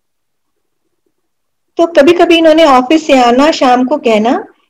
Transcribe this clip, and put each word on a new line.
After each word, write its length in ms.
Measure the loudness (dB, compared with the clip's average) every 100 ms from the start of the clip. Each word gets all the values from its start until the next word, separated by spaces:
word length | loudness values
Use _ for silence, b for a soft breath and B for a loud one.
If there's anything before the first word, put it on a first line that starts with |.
| _ _ _ _ _ _ _ _ _ _ _ _ _ _ _ _ _ -6
तो 80 | -2
कभी-कभी 520 | 0 2 2 2 2
इन्होंने 280 | 2 2 2
ऑफिस 420 | 2 0 -2 0
से 160 | 0
आना, 280 | 0 0 0
शाम 340 | 0 0 0 -2
को 120 | -4
कहना 480 | -2 -2 -2 -4 -8 b b